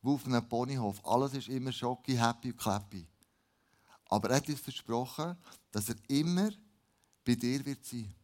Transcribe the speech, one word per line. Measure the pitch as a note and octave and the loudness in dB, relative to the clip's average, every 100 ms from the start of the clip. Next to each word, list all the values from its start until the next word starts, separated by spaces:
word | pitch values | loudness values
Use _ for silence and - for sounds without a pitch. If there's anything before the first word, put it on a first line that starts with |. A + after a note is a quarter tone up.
wie | B2+ | 2
auf | C#3+ B2+ | 0 2
einem | B2 A#2+ | 0 2
Ponyhof. | A#2 B2+ C3+ G#2+ F#2+ | -2 0 -2 -2 -4
Alles | - A#2 C3+ | 2 2 2
ist | C3+ - | -2 -4
immer | C3 C3 | -4 -4
schocki, | A#2+ B2 B2+ - B2 | -2 -4 -4 0 4
happy | A#2 A#2 B2+ | 4 2 -6
und | A2+ | -4
clappy.“ | - G2+ G2+ G2 E2 _ _ _ _ _ _ _ _ - _ | 0 0 -2 -14 -14 _ _ _ _ _ _ _ _ -20 _
Aber | G#2 G#2 | 0 4
er | C3+ | 2
hat | D3 | 2
uns | C#3+ | -6
versprochen, | - - - A#2 B2+ - D#3+ F3 - - _ | -6 -10 -4 -2 -2 -4 -6 -6 -14 -20 _
dass | G#2 G#2 | -4 -4
er | A2 - | -6 0
immer | C#3 D#3+ F3+ G#3 G#3+ _ _ _ _ _ _ | 0 2 2 0 -2 _ _ _ _ _ _
bei | - | 0
dir | A#2 A#2+ C3+ C3+ | 0 2 -2 -4
wird | C#3 | -8
sein. | - B2 G#2 E2+ | -8 -8 -10 -12